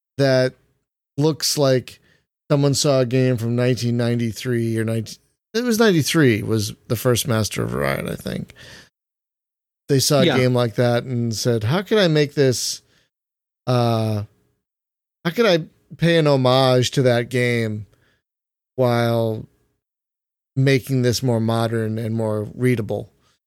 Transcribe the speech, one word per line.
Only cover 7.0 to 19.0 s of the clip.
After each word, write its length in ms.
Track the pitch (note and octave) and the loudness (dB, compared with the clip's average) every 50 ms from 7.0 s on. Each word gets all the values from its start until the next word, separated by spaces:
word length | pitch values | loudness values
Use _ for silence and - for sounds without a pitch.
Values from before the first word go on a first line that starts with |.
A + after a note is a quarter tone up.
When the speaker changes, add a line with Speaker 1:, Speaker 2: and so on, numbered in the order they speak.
| - B2+ A#2+ G#2+ - | 0 0 0 0 0
Speaker 1:
Master 360 | C#3 A2+ A2 G#2+ - - - - | -2 -2 -2 -2 -4 -4 -6 -6
of 100 | - - | -4 -4
Orion, 340 | C#2 C#2+ C2+ C2+ - - - | -4 -4 -4 -4 -4 -6 -6
I 60 | - | -8
think. 380 | - - - - - - - - - - - - - - _ _ _ _ _ _ _ _ _ _ _ _ _ _ _ _ _ _ _ _ | -8 -8 -8 -8 -8 -10 -12 -16 -20 -20 -20 -20 -20 -20 _ _ _ _ _ _ _ _ _ _ _ _ _ _ _ _ _ _ _ _
They 120 | - C#3+ C3+ | 0 0 2
saw 220 | - - D3+ C#3 | 2 2 4 4
a 40 | - | 4
Speaker 2:
Yeah. 120 | E3 C3+ | 4 4
Speaker 1:
game 160 | B2+ B2+ B2+ B2+ | 2 2 2 2
like 220 | A#2+ B2 A#2 G#2+ | 0 0 0 0
that 280 | - B2 A#2+ A#2+ A#2+ - | 0 0 2 0 0 -2
and 300 | C3 B2+ A#2+ A#2 A#2 A2 | -4 -4 -4 -4 -4 -4
said, 280 | G2 - B2+ A#2 A2+ A2 | -4 -2 -2 -2 0 0
"How 180 | A2 D3+ F#3+ G3+ | -2 -2 -2 -2
can 140 | - A3+ G#3+ | 0 2 2
I 80 | G3 | 2
make 260 | E3+ D#3 D3+ D3+ C#3 - | 4 4 2 0 0 2
this, 480 | D3+ C#3 C3 A#2+ - - - - - _ _ _ _ _ _ _ _ _ _ _ _ _ _ _ _ - | 2 2 2 2 0 -4 -8 -8 -10 _ _ _ _ _ _ _ _ _ _ _ _ _ _ _ _ -4
uh, 560 | - B2+ B2 A#2+ A#2 A#2 A2+ A2 A2 G#2+ G#2 G2+ - _ _ _ _ _ _ _ _ _ _ _ _ _ _ _ _ _ _ - | -2 0 0 0 0 0 0 -2 -2 -4 -4 -6 -10 _ _ _ _ _ _ _ _ _ _ _ _ _ _ _ _ _ _ -8
how 80 | E3+ | -4
can 140 | E3 - A#3 | -2 0 2
I 200 | G#3+ F3 E3 D#3+ - _ _ _ - D#3+ | 2 2 2 0 -4 _ _ _ -20 -6
pay 200 | - D#3+ E3+ E3+ | -2 0 2 4
an 100 | E3 D#3 | 4 4
homage 640 | D3 C#3+ C3 B2+ B2 B2+ C3 C3+ B2+ B2+ B2+ B2 - | 4 4 4 4 4 4 4 4 4 4 2 2 0
to 100 | - C#3+ B2+ | 0 2 2
that 260 | B2 A#2+ A#2+ A#2+ A#2+ | 2 2 0 -2 -2
game 560 | B2 B2 B2 A#2+ A#2+ A#2 A2+ A2 G#2+ G#2 G#2 - _ _ _ _ _ _ _ _ _ _ _ _ _ _ _ _ _ | -2 -2 0 0 0 -2 -2 -4 -6 -8 -12 -14 _ _ _ _ _ _ _ _ _ _ _ _ _ _ _ _ _
while 720 | - B2+ B2 A#2+ A#2 | 0 0 2 2 2